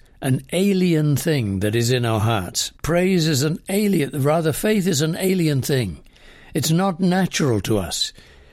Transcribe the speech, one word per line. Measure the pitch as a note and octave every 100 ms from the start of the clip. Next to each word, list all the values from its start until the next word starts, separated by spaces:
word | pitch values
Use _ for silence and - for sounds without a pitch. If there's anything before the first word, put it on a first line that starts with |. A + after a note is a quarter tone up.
| - -
an | C#3 C3 -
alien | E3+ G3+ F#3+ F3+ D#3+ D3+ C#3
thing | E3+ D3 G#2+ F#2+
that | G#2
is | A#2 A#2+
in | B2+
our | A#2 A2
hearts. | A2 A2 F2 - - -
Praise | - F3 F#3 F#3 D#3+
is | C#3
an | D3 E3 -
alien, | - D4+ C#4+ C3+ D3+
rather, | C#3 D#3+ D#3+
faith | - G#3+ A3 F3+
is | C#3+
an | D#3 E3+
alien | F#3+ F#3 D#3+ C#3
thing. | A#2 C3+ G#2 D#2 - - - - -
It's | D#3+ B2+
not | D#3+ G3 E3
natural | F3+ F3+ F3+ - D3+ G#2+
to | - G#2+
us. | E2+ - - - - - -